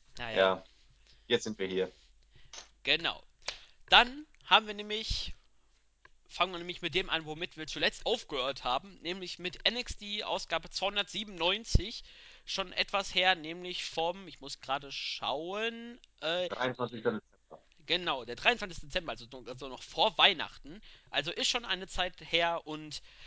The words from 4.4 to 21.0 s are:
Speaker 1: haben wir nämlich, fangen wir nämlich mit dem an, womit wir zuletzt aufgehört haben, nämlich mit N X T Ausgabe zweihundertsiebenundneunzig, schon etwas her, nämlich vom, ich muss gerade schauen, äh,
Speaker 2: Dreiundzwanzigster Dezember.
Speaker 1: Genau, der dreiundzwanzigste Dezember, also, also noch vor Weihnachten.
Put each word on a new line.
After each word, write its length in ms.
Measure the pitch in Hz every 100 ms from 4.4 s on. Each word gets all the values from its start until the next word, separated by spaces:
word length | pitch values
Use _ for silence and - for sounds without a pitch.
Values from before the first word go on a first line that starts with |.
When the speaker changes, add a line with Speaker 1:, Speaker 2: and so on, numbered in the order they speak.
| -
Speaker 1:
haben 220 | 196 214
wir 80 | 208
nämlich, 580 | 208 214 220 - - - _ _ _ _ _ _ - - -
fangen 240 | - 185
wir 80 | 175
nämlich 240 | 175 170
mit 100 | 170
dem 160 | 165 117
an, 160 | 160 156
womit 320 | 151 175 156
wir 80 | 156
zuletzt 400 | - 170 - -
aufgehört 580 | 226 - 143 127 135
haben, 360 | 131 127 196 -
nämlich 380 | 165 190 180 -
mit 260 | 175 - -
N 100 | 233
X 220 | 247 -
T 260 | 208 208
Ausgabe 460 | - 170 - 165 -
zweihundertsiebenundneunzig, 1300 | - 190 202 196 196 214 180 165 202 233 - 190 - - - - - -
schon 280 | - 185
etwas 420 | - 202 202 196 185
her, 180 | 185
nämlich 520 | 180 151 175 180 180 -
vom, 420 | - 165 185 185
ich 120 | -
muss 220 | 135 -
gerade 300 | - 139 139
schauen, 1080 | 135 - - 107 135 170 202 226 233 233 240 - -
äh, 260 | 151 175 180
Speaker 2:
Dreiundzwanzigster 640 | - 127 123 120 117 120
Dezember. 180 | 107 - _ - - _ _ -
Speaker 1:
Genau, 400 | 175 175 139 117
der 100 | 120
dreiundzwanzigste 520 | 220 233 202 - 143
Dezember, 260 | 185 160
also, 120 | 120 117 131 120
also 240 | 127 139
noch 120 | 127
vor 360 | - - 202 -
Weihnachten. 640 | 175 165 101 - 135 190 - -